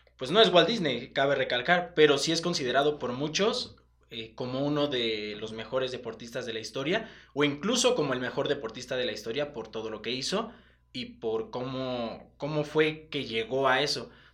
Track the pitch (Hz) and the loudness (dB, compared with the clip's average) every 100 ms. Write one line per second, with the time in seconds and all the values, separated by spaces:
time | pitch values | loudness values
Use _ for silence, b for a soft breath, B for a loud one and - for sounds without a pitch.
0 | b - 131 196 196 180 165 233 156 117 | b -10 0 4 8 8 6 4 0 -2
1 | 120 - 139 135 127 123 123 175 - - | -4 0 2 2 2 0 2 2 2 6
2 | 151 139 160 165 175 165 127 127 147 147 | 8 8 2 0 0 -2 2 2 2 2
3 | 123 123 151 156 208 240 - - _ _ | -2 -4 -4 0 0 0 -6 -12 _ _
4 | _ 120 110 - 127 131 143 147 147 127 | _ -14 -12 -8 -6 -2 0 0 0 0
5 | 117 107 107 104 110 110 110 131 127 - | -2 -2 -6 -8 -8 -8 -4 -2 -2 -4
6 | 113 - 117 131 117 110 110 135 139 208 | -10 -10 -10 -8 -6 -8 -8 -6 -2 -2
7 | 214 B B 139 143 143 196 247 254 - | -4 B B 0 0 0 -2 2 2 2
8 | 143 127 123 143 131 143 110 127 120 131 | 0 -2 -2 -2 0 -2 -4 -10 -6 -4
9 | 123 107 113 127 147 120 107 113 110 107 | -2 -4 -6 -4 -4 -6 -10 -8 -6 -6
10 | 113 127 135 190 233 B B B _ 131 | -6 -4 -2 -4 -4 B B B _ -12
11 | 120 - 113 110 110 127 131 131 131 123 | -12 -6 -2 -2 -2 -6 -6 -4 -4 -4
12 | 113 - - _ 143 151 151 156 156 156 | -4 -8 -14 _ -4 -2 0 2 2 0
13 | - 143 117 113 110 131 135 127 143 - | -6 -6 -4 -4 -2 2 4 4 2 -2
14 | - b b | -6 b b